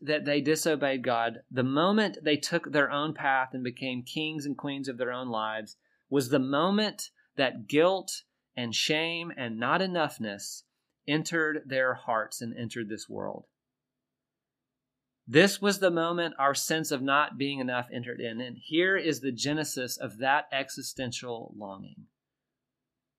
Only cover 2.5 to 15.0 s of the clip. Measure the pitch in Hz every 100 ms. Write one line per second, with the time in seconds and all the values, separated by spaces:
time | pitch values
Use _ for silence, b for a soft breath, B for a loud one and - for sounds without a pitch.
2.5 | 170 147 147 135 143 156 147 147 135 131
3.5 | 131 123 123 131 123 123 156 156 156 143
4.5 | 135 147 139 135 120 120 123 127 110 107
5.5 | 110 107 - _ _ - 139 123 139 131
6.5 | 139 175 202 208 - - _ _ - 131
7.5 | 127 104 143 175 190 - - - _ _
8.5 | - 120 110 - 156 165 165 170 143 120
9.5 | 113 120 170 190 175 151 - 110 101 -
10.5 | - - _ _ _ - 151 156 170 156
11.5 | 151 131 131 131 123 - 113 107 - 117
12.5 | 120 113 120 104 104 - 104 98 - -
13.5 | _ _ _ _ _ _ _ _ _ _
14.5 | _ _ _ _ _